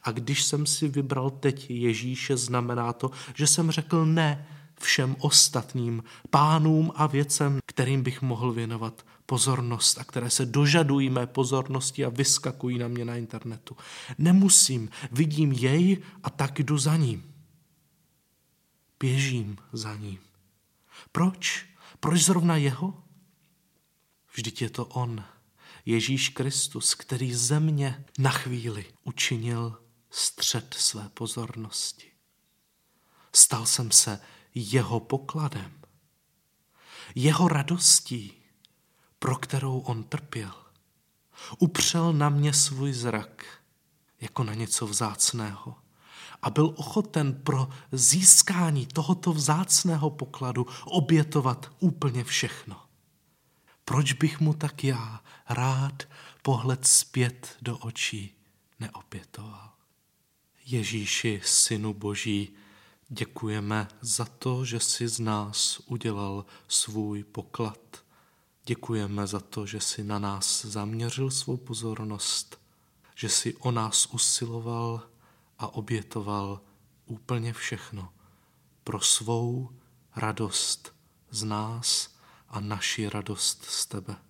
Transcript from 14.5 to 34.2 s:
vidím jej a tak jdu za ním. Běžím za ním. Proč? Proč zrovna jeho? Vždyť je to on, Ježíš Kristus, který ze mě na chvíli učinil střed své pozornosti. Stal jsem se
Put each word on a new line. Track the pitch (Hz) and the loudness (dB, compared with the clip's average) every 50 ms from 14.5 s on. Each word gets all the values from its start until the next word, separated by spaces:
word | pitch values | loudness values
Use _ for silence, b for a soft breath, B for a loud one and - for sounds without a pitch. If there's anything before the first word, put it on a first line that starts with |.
| - - - - 131 120 110 104 B B B B | 8 8 8 6 2 -2 -2 -6 B B B B
vidím | 117 123 165 151 147 151 156 143 | 2 2 2 2 4 2 4 4
jej | 131 120 123 131 139 165 180 185 196 - B B B B | 4 2 4 4 6 6 6 6 4 4 B B B B
a | - - | -10 -8
tak | - - 139 135 - - | -2 -2 -2 -2 0 -2
jdu | 143 120 151 143 | 0 0 0 2
za | 127 151 156 | 2 2 4
ním. | 165 151 120 107 92 - - - - - _ _ _ _ _ _ _ _ _ _ _ _ _ _ _ _ _ _ _ _ _ _ _ _ _ _ _ _ _ _ _ | 4 2 0 0 -4 -10 -16 -20 -20 -20 _ _ _ _ _ _ _ _ _ _ _ _ _ _ _ _ _ _ _ _ _ _ _ _ _ _ _ _ _ _ _
Běžím | 135 131 127 135 135 135 127 120 107 101 104 98 - _ | 0 0 2 2 0 0 0 -2 -4 -6 -8 -12 -14 _
za | - 113 110 110 104 | -10 -10 -8 -8 -10
ním. | 104 104 101 95 92 _ _ _ _ _ _ _ _ _ _ _ _ B B B B B B | -10 -10 -10 -12 -12 _ _ _ _ _ _ _ _ _ _ _ _ B B B B B B
Proč? | _ 160 175 185 185 - - - - - - - B B B B B B | _ 2 2 2 2 0 -4 -4 -4 -4 -8 -14 B B B B B B
Proč | - 151 165 175 | 0 2 4 6
zrovna | 151 156 185 180 165 175 165 | 6 6 6 6 6 4 4
jeho? | 156 143 139 123 131 170 190 - - - _ _ - _ _ _ _ _ _ _ _ _ _ _ _ _ _ _ _ _ _ _ _ _ _ - | 4 4 2 0 0 -6 -6 -6 -10 -20 _ _ -20 _ _ _ _ _ _ _ _ _ _ _ _ _ _ _ _ _ _ _ _ _ _ -10
Vždyť | - 110 110 - - | -8 -8 -8 -4 -4
je | 123 110 | -6 -4
to | - - 120 | -4 -6 -8
on, | - - 127 123 120 117 107 98 - _ _ _ _ _ B B B B B B | -4 -4 -4 -4 -4 -6 -8 -10 -14 _ _ _ _ _ B B B B B B
Ježíš | - 117 113 110 131 135 131 131 - | 0 0 2 2 2 0 0 0 -2
Kristus, | - - 127 139 135 - - - - 117 - - - | -2 -2 -4 -2 0 -2 -2 -2 -4 -2 0 0 0
který | - - - 131 120 131 127 120 | -2 -4 -6 -4 -2 -2 -2 -2
ze | 120 120 120 151 151 | 0 2 2 4 4
mě | 156 160 151 143 143 135 127 - - - _ - | 4 2 2 2 0 -2 -4 -6 -12 -10 _ 2
na | 131 135 | 2 2
chvíli | - - - 131 123 120 113 120 107 104 92 - _ _ _ | 2 2 -2 -4 -6 -4 -6 -6 -6 -6 -10 -12 _ _ _
učinil | - - - - - 127 113 110 120 120 117 117 117 110 - _ _ _ _ _ _ | -12 -2 -2 0 0 0 -2 -2 -2 -2 -2 -4 -6 -8 -12 _ _ _ _ _ _
střed | - - - - - - - - - 95 - - - - | -6 -4 -4 -4 -2 -2 -2 -2 -2 -2 -4 -6 -4 0
své | - - - 107 107 101 | 0 0 0 -2 -12 -12
pozornosti. | _ - 117 107 - 117 113 107 - 113 110 107 - - - - - - - _ _ _ _ _ _ _ _ _ _ _ _ _ _ _ b b b b b b b b b b | _ -8 -8 -6 -6 -8 -8 -8 -10 -12 -12 -8 -6 -6 -6 -6 -8 -12 -20 _ _ _ _ _ _ _ _ _ _ _ _ _ _ _ b b b b b b b b b b
Stal | - - - - 135 117 113 | 6 8 8 8 6 -2 0
jsem | - - - 123 110 | 0 0 0 0 4
se | - - - 117 104 101 | 6 6 6 4 -4 -8